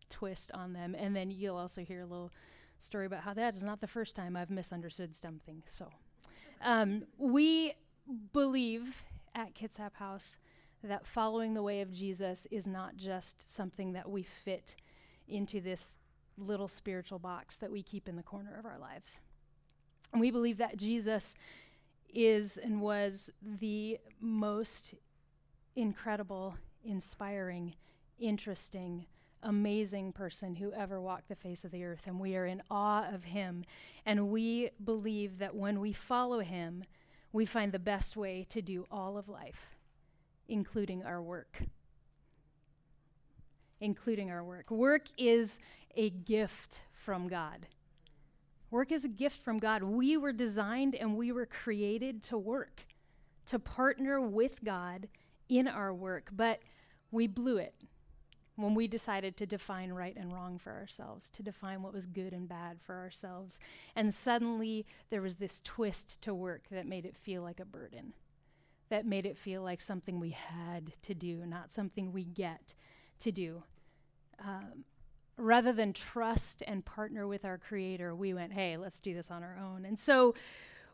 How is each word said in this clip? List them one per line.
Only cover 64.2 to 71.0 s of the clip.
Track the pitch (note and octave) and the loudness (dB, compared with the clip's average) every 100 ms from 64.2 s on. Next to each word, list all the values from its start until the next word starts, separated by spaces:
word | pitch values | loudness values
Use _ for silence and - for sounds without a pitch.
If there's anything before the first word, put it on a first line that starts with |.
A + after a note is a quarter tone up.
| C4 A#3+ A#3 A3+ A3 A3 G#3+ - - | 4 6 4 2 0 -2 -4 -14 -4
there | G#3+ | -2
was | F#3+ F3 | -2 -2
this | G3 - | -6 -6
twist | - - G#3+ - - - | -8 0 0 0 -8 -8
to | - | -4
work | F#3 F#3 E3 - | -4 -4 -6 -6
that | F#3+ D#3+ | -8 -6
made | F#3 E3+ | -6 -8
it | - | -10
feel | - F#3 | -6 -6
like | F3 E3+ | -6 -10
a | |
burden, | - E3 C3+ A#2+ - - - _ _ _ _ _ _ | -12 -12 -14 -12 -14 -16 -20 _ _ _ _ _ _
that | G#3+ | 0
made | A3 G3 G3 | 2 0 -2
it | - | -4
feel | G3+ F#3+ | -6 -6
like | F#3 F3 | -4 -4
something | - F#3+ - F3+ | -4 -6 -2 -2
we | E3+ | -2
had | - - E3 E3+ F3 D#3+ - | -6 -8 -8 -6 -8 -8 -12